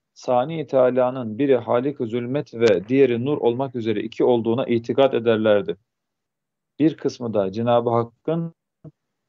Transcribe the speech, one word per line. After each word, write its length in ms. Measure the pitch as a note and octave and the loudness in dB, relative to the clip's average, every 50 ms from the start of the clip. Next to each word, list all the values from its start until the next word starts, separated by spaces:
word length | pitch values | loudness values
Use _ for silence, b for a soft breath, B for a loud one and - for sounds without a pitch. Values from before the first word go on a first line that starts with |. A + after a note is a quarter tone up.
| _ _ _ | _ _ _
Sani 520 | - - - B2 B2 B2+ D3+ E3 D#3+ C#3+ | -10 -4 0 0 0 0 0 -4 -8 -6
Teala'nın 720 | - C#3 C3 B2+ B2+ B2+ B2+ B2 B2+ C3 C3+ A#2+ A2 G#2+ G#2+ | -2 2 2 4 4 4 2 0 0 -2 -4 -8 -8 -4 -2
biri 180 | C#3+ C3+ C3 | 0 2 2
Halik-i 500 | A#2+ A2+ A2+ A#2+ B2 B2+ D3 C3+ - B2+ | 2 0 0 -2 0 0 -2 -4 -6 -6
Zulmet 480 | A2 A2+ B2 A#2+ A#2+ C3 D3 D3 - - | -6 -6 -6 -6 -4 -4 -6 -6 -8 -2
ve 340 | A2+ A#2 A2+ G2 E2+ F#2+ A2 | 2 4 4 4 2 0 0
diğeri 360 | C3 C3+ C#3 A#2+ A#2+ A2+ A#2+ | 2 4 4 4 2 0 -2
Nur 120 | C#3 C#3 | -2 -2
olmak 380 | - - A#2+ A#2+ B2 C#3 C3+ B2+ | 0 0 0 0 0 -4 -6 -6
üzere 260 | B2 A2 A2+ G#2+ G2+ | -6 -4 -4 -4 -4
iki 240 | - A#2 - - D3 | -6 -6 -4 0 2
olduğuna 420 | B2+ B2 A#2 A2 A#2 A2+ B2+ - | 2 2 2 2 0 -2 -2 -2
itikat 480 | - A#2+ A#2 A#2 - B2 C3+ C#3 C3+ C3+ | -2 -2 -2 -2 -2 2 2 2 2 2
ederlerdi. 640 | A#2+ A2 A#2 A2+ G#2+ G#2+ A2 G#2 G2+ F#2+ F2 F2+ - _ _ _ _ _ _ _ _ _ _ _ _ _ _ _ _ _ _ _ - | 0 0 0 0 2 2 2 2 2 0 -2 -8 -12 _ _ _ _ _ _ _ _ _ _ _ _ _ _ _ _ _ _ _ 0
Bir 180 | C#3+ D#3+ C#3 | 0 0 0
kısmı 380 | - - C#3 - - B2 A#2 G#2 | -2 -6 -8 -6 -6 -6 -4 -2
da 180 | G#2 G2 F#2+ F#2+ | -2 -2 -2 -2
Cenab-ı 380 | A2 A#2 A#2+ A#2+ A#2+ A#2 A#2+ | -2 0 2 2 2 2 0
Hakk'ın 640 | A#2 A#2 A#2 A#2 _ _ _ - D#3+ E3 E3 E3 E3 _ _ _ _ _ - D#3 - _ _ _ _ _ _ | 0 0 -2 -4 _ _ _ -6 -4 -4 -4 -8 -10 _ _ _ _ _ -20 -20 -20 _ _ _ _ _ _